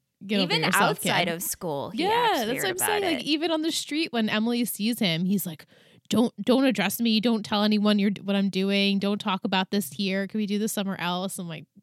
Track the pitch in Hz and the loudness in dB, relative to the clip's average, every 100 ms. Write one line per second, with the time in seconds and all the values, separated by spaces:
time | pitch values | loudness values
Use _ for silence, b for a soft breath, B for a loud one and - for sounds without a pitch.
0 | _ - 196 202 180 440 - 196 214 - | _ -16 -4 0 2 0 2 4 2 0
1 | - 190 170 165 - - 180 139 120 226 | 0 0 0 -2 -6 -6 -4 -4 -6 -2
2 | 370 466 466 339 214 269 381 359 - 415 | 0 2 2 0 0 -2 -4 -2 -2 0
3 | 403 - 269 294 330 320 320 - - 294 | 0 -2 0 0 0 -2 -2 -4 -4 -4
4 | 330 233 214 214 220 240 240 - 208 240 | -2 0 0 0 0 0 -2 -2 -2 0
5 | 196 160 185 202 175 156 - b b b | 0 2 2 0 -2 -10 -18 b b b
6 | - 208 240 - 208 254 269 208 190 - | -2 2 2 0 2 4 4 2 0 0
7 | 233 220 233 220 220 208 214 214 208 208 | 2 2 2 0 0 0 2 4 4 4
8 | 202 190 196 196 196 185 196 196 196 196 | 2 0 -2 0 2 0 0 2 2 2
9 | 202 208 214 190 208 190 - 202 - - | 0 -2 -2 -4 0 0 0 -2 -2 -4
10 | 196 190 196 220 208 208 - - 196 190 | -2 -2 -2 -4 -2 -2 -2 -2 -4 -4
11 | 175 180 190 - 175 151 - - | -4 -2 -4 -8 -10 -10 -14 -20